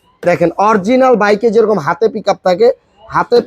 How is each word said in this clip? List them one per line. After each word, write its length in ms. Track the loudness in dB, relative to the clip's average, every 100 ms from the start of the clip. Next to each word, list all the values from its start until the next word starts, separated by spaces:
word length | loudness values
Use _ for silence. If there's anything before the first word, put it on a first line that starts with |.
| _ _
দেখেন, 260 | -2 0 0 0 0
অরিজিনাল 460 | 0 0 2 2 2
বাইকে 240 | 0 0 0 0
যেরকম 220 | 0 -2 -2
হাতে 220 | -2 -2
পিকআপ 260 | -2 -4 -2 -2
থাকে, 200 | 2 0 0 _ _
হাতে 340 | -8 -6 0 0